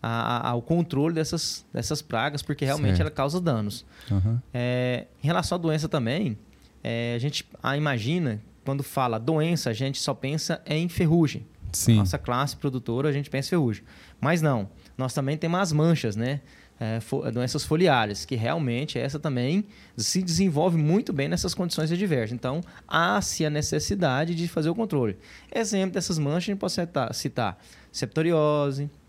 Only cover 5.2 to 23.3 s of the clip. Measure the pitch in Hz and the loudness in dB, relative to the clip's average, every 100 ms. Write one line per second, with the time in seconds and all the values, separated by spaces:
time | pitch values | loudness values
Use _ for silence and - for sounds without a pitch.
5.2 | 143 175 160 180 165 156 156 151 113 147 | 0 0 0 -2 0 0 0 0 0 0
6.2 | 202 104 - - - - 120 117 117 120 | -2 -4 -10 -20 -20 -10 -4 -2 -2 -2
7.2 | 135 143 - - - 139 151 127 107 175 | -2 -4 -10 -6 -2 0 0 0 0 0
8.2 | 156 107 - - - 139 139 - 127 113 | 0 -2 -8 -12 -4 -4 -2 0 0 0
9.2 | 117 160 160 170 - 110 135 135 - 139 | 0 2 2 0 0 -2 -2 -2 -4 -2
10.2 | 131 156 - 170 - 151 175 - 170 170 | -2 -4 -2 -6 -2 -2 -2 2 4 6
11.2 | 156 - - - - - - 113 95 - | 4 0 -12 -14 -8 -2 6 6 6 0
12.2 | - 123 143 - 143 127 120 117 147 139 | -2 0 0 -2 -4 -4 -2 0 0 0
13.2 | 143 - 131 180 131 101 - - - - | -2 -4 0 2 2 0 -8 -20 -20 -4
14.2 | 139 170 156 127 95 - - - 127 135 | 0 2 2 2 -2 -10 -20 -6 -4 -2
15.2 | 135 151 165 175 196 151 160 165 117 104 | -2 -2 0 2 2 4 4 4 2 -2
16.2 | 120 139 - - - _ 113 113 110 139 | -2 -2 -8 -20 -20 _ -4 -4 -2 -4
17.2 | 127 117 123 151 - 156 180 131 107 101 | -2 -2 -2 -2 0 4 6 6 4 -2
18.2 | - 123 113 165 139 120 151 120 127 143 | -6 -2 -2 0 0 -2 -2 -4 -4 -4
19.2 | 151 127 123 180 208 - - - 107 180 | -2 0 0 0 -2 -10 -18 -6 -2 0
20.2 | 185 165 190 147 170 170 151 185 269 147 | 0 2 2 4 2 4 4 2 0 -2
21.2 | 139 170 185 - 180 - 156 175 202 143 | 0 0 -2 -2 -4 -2 -2 0 0 0
22.2 | 110 120 127 143 175 - - 156 170 208 | 0 -2 -4 -4 -6 -14 -2 2 2 2
23.2 | 190 | 0